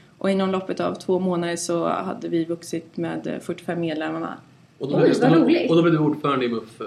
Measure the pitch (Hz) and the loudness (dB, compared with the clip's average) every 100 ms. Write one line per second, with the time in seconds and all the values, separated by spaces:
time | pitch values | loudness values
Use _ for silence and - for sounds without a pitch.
0 | _ _ 190 196 190 190 185 175 175 185 | _ _ -2 0 0 -2 -4 -4 -4 -4
1 | - 180 185 175 170 170 - 170 165 - | -2 0 0 -2 -2 -4 -4 -2 0 -2
2 | 190 - 165 170 160 170 - 165 - - | -4 -8 -4 -2 -2 -6 -8 -10 -10 -8
3 | 165 165 160 160 - 170 - 170 165 156 | -6 -6 -6 -8 -8 -10 -6 -4 -4 -4
4 | 156 160 170 - - _ _ - 135 151 | -6 -6 -8 -10 -18 _ _ -12 -2 4
5 | 147 123 - 165 123 170 - 165 165 151 | 4 6 6 6 6 4 4 4 4 4
6 | 147 147 147 135 120 113 107 - | 2 0 0 0 0 -2 -6 -12